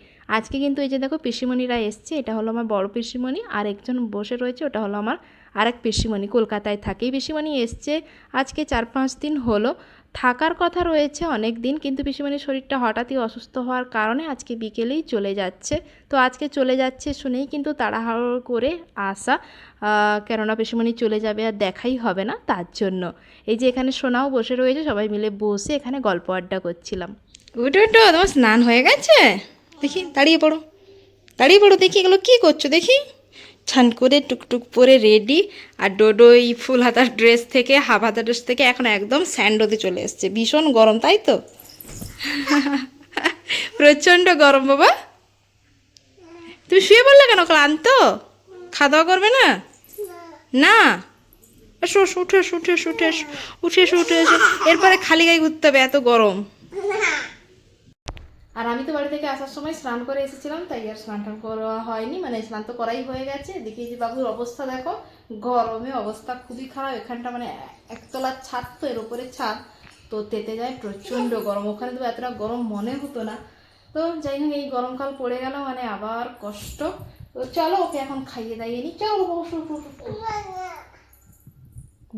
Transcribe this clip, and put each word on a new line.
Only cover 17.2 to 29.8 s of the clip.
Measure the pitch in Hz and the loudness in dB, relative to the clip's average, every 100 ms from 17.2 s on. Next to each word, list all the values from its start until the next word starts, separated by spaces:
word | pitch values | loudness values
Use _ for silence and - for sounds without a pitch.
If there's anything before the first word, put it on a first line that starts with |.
| 269 247 277 | -6 -6 -6
কিন্তু | 302 294 | -8 -6
তাড়াহুড়ো | 285 220 214 233 226 240 247 | -4 -4 -4 -4 -4 -4 -6
করে | 247 233 262 339 - - | -6 -4 -4 -6 -12 -8
আসা, | 196 196 - | -8 -6 -4
আহ, | 294 - - - - 208 208 208 208 208 | -4 -6 -20 -20 -8 -2 0 2 0 -4
কেননা | 220 214 | -4 -4
পিসিমণি | 220 220 233 233 | -4 -4 -2 -2
চলে | 233 226 214 | -2 -2 -2
যাবে | 220 214 226 | -4 -4 -4
আর | |
দেখাই | 208 190 185 247 262 | -2 -4 -4 -6 -4
হবে | 226 180 | -4 -4
না, | 202 466 - | -4 -6 -6
তার | 196 175 | -6 -6
জন্য। | - 196 185 175 - _ _ - | -6 -4 -4 -6 -10 _ _ -6
এই | 226 | 0
যে | 254 | 0
এখানে | 254 262 | 0 -4
সোনাও | 262 262 247 277 | -2 -2 -2 -2
বসে | 262 233 254 | -2 -2 -2
রয়েছে, | 254 277 | 0 0
সবাই | 302 208 214 | -4 -4 -4
মিলে | 208 214 | -4 -6
বসে | 202 208 202 240 | -4 -4 -4 -4
এখানে | 285 247 269 | -6 -6 -4
গল্প | 240 175 - | -2 -4 -4
আড্ডা | 185 180 190 | -8 -6 -8
করছিলাম। | 175 170 - 185 175 - _ - _ 233 | -8 -10 -10 -12 -12 -16 _ -20 _ -4
উঠো, | 262 381 | 0 4
উঠো, | 440 453 427 | 6 6 6
তোমার | 320 381 | 6 4
স্নান | 285 226 226 | 4 4 6
হয়ে | 240 233 | 6 6
গেছে? | 311 571 - 587 269 185 - _ _ - | 4 4 6 6 6 2 -6 _ _ -6